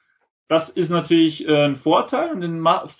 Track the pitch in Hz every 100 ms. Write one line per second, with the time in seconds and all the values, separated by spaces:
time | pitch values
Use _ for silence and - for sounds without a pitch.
0 | _ _ _ _ - 160 - - 165 170
1 | 151 165 160 151 - 147 147 135 156 -
2 | 247 269 330 233 170 165 165 190 -